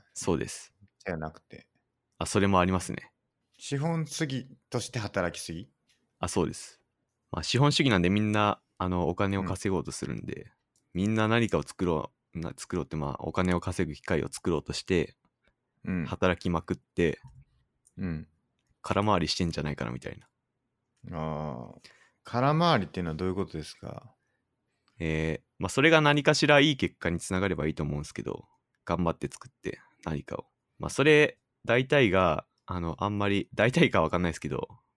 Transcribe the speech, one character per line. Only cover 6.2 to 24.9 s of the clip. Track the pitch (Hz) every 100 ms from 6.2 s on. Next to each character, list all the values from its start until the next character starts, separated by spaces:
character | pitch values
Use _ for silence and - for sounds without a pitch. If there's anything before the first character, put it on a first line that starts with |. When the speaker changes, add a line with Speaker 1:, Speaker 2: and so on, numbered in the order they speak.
Speaker 1:
あ、 | 90
そ | -
う | 82
で |
す。 | - - - _ _ _ _ _
ま | -
あ、 |
資 | - 120
本 | 143
主 | -
義 | 143
な | 98
ん |
で | 87
み | 104
ん | 107
な、 | 104 104 - _ -
あ | 90
の、 | 90 82
お |
金 | 90 98 98
を |
稼 | 92 92 104
ご | 92
う |
と | -
す | - 69
る |
ん | 62
で、 | - -
Speaker 2:
う | -
ん。 | _ _ _ _
Speaker 1:
み | 87 101
ん |
な | 110 107
何 | 117 113
か | 82
を |
作 | 73 -
ろ | 87 78 - _ _
う、 | 82
な-、 | 80 -
作 | - 87
ろ |
う |
っ | 71
て、 | 78
ま | 71
あ、 | -
お | -
金 | 80 92
を | 87
稼 | 95 90 82
ぐ |
機 | 73
会 | - 85
を | -
作 | - -
ろ | 78
う |
と | -
し | -
て、 | - 90 - - _ _ _ _ _ _
Speaker 2:
う | -
ん。 | 92 71
Speaker 1:
働 | 90 92 90
き | 95
ま | 82
く | -
っ | 90
て、 | _ - 82 - - - - _ _ _ _ -
Speaker 2:
う | 95
ん。 | 80 80 _ _ _ _ _
Speaker 1:
空 | - 101
回 | 104 95
り | 78
し |
て | -
ん | 87
じ | 80
ゃ |
な | 73
い | 71
か |
な | 60
み | 62
た | -
い | -
な。 | _ _ _ _ _ _ _ _ - 85
Speaker 2:
あ | 78 76 76 62 57
ー。 | - - _ _ _
空 | - 120 135 156
回 | 175 139
り | 87
っ |
て | -
い |
う |
の | 87
は | 78
ど |
う | 92
い |
う |
こ | 92
と | 90 80
で |
す | 76
か？ | - - - - _ _ _ _ _ _ _ _